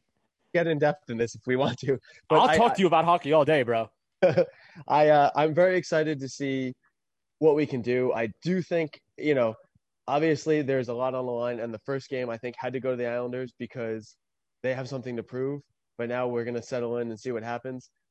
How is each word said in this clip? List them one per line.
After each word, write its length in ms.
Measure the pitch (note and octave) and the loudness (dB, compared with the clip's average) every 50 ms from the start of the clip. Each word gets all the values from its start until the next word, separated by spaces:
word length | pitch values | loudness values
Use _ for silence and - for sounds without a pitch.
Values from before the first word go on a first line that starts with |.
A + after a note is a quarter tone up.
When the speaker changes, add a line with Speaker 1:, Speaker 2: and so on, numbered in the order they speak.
| _ _ _ _ _ _ _ _ _ _ | _ _ _ _ _ _ _ _ _ _
Speaker 1:
Get 140 | - E3+ E3+ | 0 0 0
in 120 | E3 D#3+ D3 | 0 0 2
depth 300 | D3 D3 D3 - _ - | 2 0 0 -2 _ -8
in 80 | A#2+ | -4
this 180 | A2+ A#2 A2+ - | -4 -4 -4 -6
if 60 | A2+ - | -8 -4
we 100 | B2+ B2+ | -2 0
want 220 | B2+ C3 A#2+ B2 - | 0 0 0 -2 -4
to. 200 | - B2 C3+ - _ - - _ _ - | -2 -4 -4 -4 _ -12 -20 _ _ 2
But 120 | D#3+ D#3+ | 4 6
Speaker 2:
I'll 80 | G#3 A#3+ | 6 6
Speaker 1:
I, 60 | D#3 E3 | 6 4
Speaker 2:
talk 140 | A#3 A#3 | 4 4
Speaker 1:
I 20 | - | 4
Speaker 2:
to 60 | - | 2
you 60 | G3 E3+ | 2 4
about 180 | E3 D#3+ D#3+ | 4 4 4
hockey 260 | E3+ F3 E3+ - C#3 | 4 2 2 2 2
all 140 | D3+ D#3+ C#3+ | 4 4 4
day, 160 | C#3+ D#3+ D3 | 4 4 2
bro. 260 | B2 A2+ A#2 A2+ A2+ G#2 _ _ _ _ _ - - F3 C#3 | 2 2 0 -2 -2 -4 _ _ _ _ _ 2 2 2 4
Speaker 1:
<laughs> 520 | F3 E3 - - _ - - - E3+ D3 - | 4 2 0 -2 _ -20 -20 -20 -14 -4 2
I, 200 | - D3+ D3+ D3+ | 4 6 6 8
uh, 220 | D3+ D3 C#3+ - - | 8 6 6 4 4
I'm 200 | - D3+ D#3+ D3+ | 2 0 2 4
very 240 | E3 F3+ F#3 F#3 F3+ | 4 2 4 2 0
excited 420 | - - E3+ D#3 D#3 D#3 D#3 C3+ | -2 -2 0 0 0 0 -2 -6
to 80 | C3+ C3 | -8 -10
see 460 | - - C#3 C3+ C3+ C3 C3 B2+ B2+ _ _ _ _ _ _ _ _ _ _ _ _ - | -8 -6 -6 -4 -4 -4 -4 -6 -8 _ _ _ _ _ _ _ _ _ _ _ _ 2
what 160 | D3 D#3+ C#3+ | 4 4 4
we 100 | D3+ D3 | 4 2
can 160 | - C#3+ B2 | 0 -2 -4
do. 300 | G#2 A#2+ B2 B2+ B2+ B2 | -2 0 0 2 2 0
I 180 | - A2+ A#2 A2+ - _ | 0 -2 -2 -4 -6 _
do 200 | - D#3+ F#3 F#3+ | -4 -2 -2 -2
think, 380 | E3+ - F3+ E3+ D#3+ D3 - - _ _ _ - | -2 -2 -2 -2 -2 -4 -6 -14 _ _ _ -4
you 160 | - D3+ D3 | 0 0 2
know, 200 | C3 A#2+ A2 A2 - _ _ _ _ _ _ _ _ _ | 2 2 0 -2 -6 _ _ _ _ _ _ _ _ _
obviously 560 | - C3 D3+ D#3 E3 D3+ C#3 - D#3+ D#3 D3+ | -4 -2 0 2 0 0 0 0 0 0 0
there's 260 | D3 B2+ C3+ C3 B2 A#2 | 0 0 -2 -2 -2 -4
a 60 | A#2+ | -4
lot 200 | A#2+ B2+ C3 B2+ | -4 -4 -4 -4
on 120 | B2+ B2+ | -4 -6
the 60 | B2 | -6
line, 280 | A#2+ A#2 A#2+ A#2+ A#2+ A#2 | -4 -4 -4 -4 -4 -6
and 140 | A2+ A#2 A2+ | -8 -8 -10
the 60 | G#2 | -10
first 280 | _ - C#3 C3+ C3 - | _ -8 -8 -8 -8 -8
game, 220 | C#3 B2+ B2+ A#2+ | -8 -6 -6 -6
I 60 | A2+ A2+ | -8 -8
think, 180 | - B2 A#2+ - | -10 -10 -10 -8
had 140 | - B2+ | -8 -6
to 80 | B2+ C3+ | -6 -4
go 100 | A#2+ C3 | -4 -4
to 40 | B2+ | -2
the 100 | A#2+ A#2+ | -2 -2
Islanders 460 | A#2+ A#2+ B2 B2 B2 B2 B2+ C3 B2 _ - | -4 -4 -4 -6 -6 -6 -8 -8 -10 _ -12
because 580 | B2 A2+ - C3 A#2 A2+ A2+ A2 G#2+ - _ _ _ _ _ _ _ _ _ _ | -12 -12 -10 -8 -8 -6 -8 -8 -10 -16 _ _ _ _ _ _ _ _ _ _
they 100 | - B2+ B2+ | -6 -4 -4
have 140 | B2+ C3+ B2 | -4 -6 -8
something 280 | C#3 C3 A#2 B2+ A#2+ | -10 -10 -10 -8 -8
to 60 | A#2 | -10
prove. 380 | A2 - - B2+ C3 C3+ C#3+ D3 - _ _ _ _ _ _ - | -10 -10 -8 -6 -6 -6 -6 -8 -12 _ _ _ _ _ _ -10
But 100 | A#2+ A#2 | -8 -6
now 180 | B2 B2+ B2+ | -4 -4 -2
we're 180 | B2 B2 A#2+ A#2 | -2 -2 -4 -4
gonna 180 | A#2+ A#2+ A#2 | -4 -6 -8
settle 340 | A2+ - C3+ B2 A#2+ A#2 A#2+ A#2+ | -8 -6 -6 -4 -4 -4 -4 -4
in 120 | A#2+ A#2 | -6 -6
and 100 | A2+ G#2+ | -8 -10
see 100 | - C3 | -8 -8
what 100 | A#2+ A2 A2 | -6 -6 -6
happens. 460 | A#2 A#2+ A#2+ - C3 B2+ B2+ - _ _ _ _ _ | -6 -8 -8 -8 -10 -12 -12 -14 _ _ _ _ _